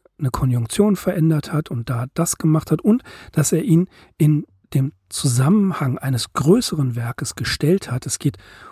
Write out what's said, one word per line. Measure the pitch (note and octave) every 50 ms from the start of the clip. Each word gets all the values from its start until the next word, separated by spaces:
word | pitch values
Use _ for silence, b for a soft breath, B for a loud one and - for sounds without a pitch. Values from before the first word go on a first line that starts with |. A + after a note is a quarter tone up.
| _ _ _ -
eine | D3 B2+
Konjunktion | - - C#3 C3 B2 B2 A#2 - - - G3+ G#3+ G3
verändert | - - F#3 - E3 D#3 D#3+ D#3+ D3+ - -
hat | - D3+ D3+ -
und | - A#2 A2+ -
da | B2+ A#2 B2 C3
das | - - E3 - - -
gemacht | - D#3+ D#3 D#3 - -
hat | E3 D#3
und | - G#3 A3 B3+ B B B B B B
dass | B D#3+ C#3+ -
er | - D#3+
ihn | - B3 D#3+ E3 F#3 - b b b b b b
in | D#3 D3+ D3+ D3 - - _ _ _ - -
dem | C#3 C3+ C#3+ - _ _ _
Zusammenhang | - - - C#3 A#2 B2 C3 D3+ G3+ G#3+ G3 F#3+ - - D3+ C3 A#2
eines | - - C3+ C3 A#2 - -
größeren | - - C3 D3+ G3 B3+ - - - D3+ C#3 B2+ A#2
Werkes | A#2+ A#2 A#2+ A#2+ - - - -
gestellt | - A2+ - - - - D3 F#3 G3 - -
hat. | B2 B2 -
Es | - - -
geht | - C#3+ - - B B B B B B